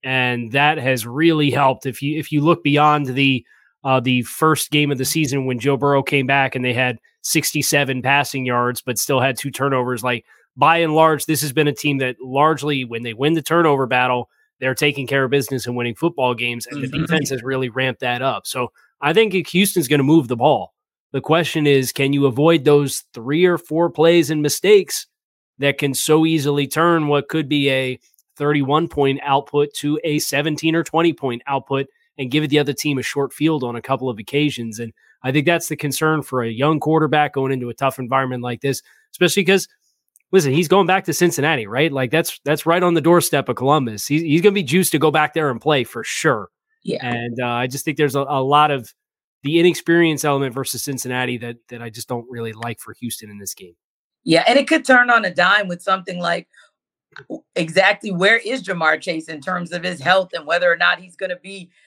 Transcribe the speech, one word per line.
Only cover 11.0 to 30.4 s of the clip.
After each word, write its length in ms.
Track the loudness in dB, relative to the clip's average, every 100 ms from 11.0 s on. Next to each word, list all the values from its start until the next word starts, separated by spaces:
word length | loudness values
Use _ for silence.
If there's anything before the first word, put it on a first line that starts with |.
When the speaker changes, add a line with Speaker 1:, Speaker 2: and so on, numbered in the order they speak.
| 4 4 -2
Speaker 1:
this 160 | -2
has 100 | -2
been 160 | 0 0
a 40 |
team 260 | 0 -2 -2
that 180 | -4 -6
largely, 640 | -4 2 2 2 -2 -4
when 180 | -4 -8
they 100 | -8
win 220 | -2 0
the 80 | 0
turnover 440 | 0 2 4 2 2
battle, 440 | 2 2 0 -4 _ _ -6
they're 160 | -4
taking 320 | 0 0 -2 -2
care 180 | -2
of 60 | 0
business 360 | 0 -2 -6 -6
and 100 | -4
winning 180 | -6
football 400 | -2 -4 0 -2
games, 320 | -2 -6 -8 -10
and 160 | -10
the 40 | -8
Speaker 2:
Mm-hmm. 160 | -4
Speaker 1:
defense 260 | -2 -2 -2
has 120 | -6
really 260 | -4 -4 -4
ramped 320 | -2 -4 -4
that 220 | -4 -2
up. 240 | -4 -4 -8
So 260 | -6 -8 _ _ -4
I 100 | 0
think 220 | 2 2 0 0
Houston's 400 | 2 2 0 2
gonna 140 | 2
move 260 | 6 4 4
the 80 | 2
ball. 360 | 2 2 -2 _ _ _ _
The 80 | -6
question 460 | 0 0 2 0 4
is, 260 | 4 2
can 220 | -2 0
you 100 | 2
avoid 400 | 2 4 4 4
those 400 | 4 4 2 -6 -12
three 320 | -12 -4 2
or 140 | 2 2
four 320 | -2 -2 0
plays 400 | 2 4 4 2
and 100 | 0
mistakes 640 | -2 0 4 4 4 -8 -12 _ _ _ _ -4
that 180 | -2 0
can 160 | -2
so 320 | -2 2 4
easily 420 | 4 2 0 -2 -2
turn 420 | 0 2 2 2
what 200 | 0 0
could 220 | -4 -2
be 200 | 0 2
a 280 | 0 -2 -8 _ _ _ -6
thirty-one 520 | -2 0 0 0 0
point 320 | 0 0 0
output 520 | -2 -2 0 -2 -2
to 260 | -2 -4 -4
a 140 | -2 -4
seventeen 540 | -2 -2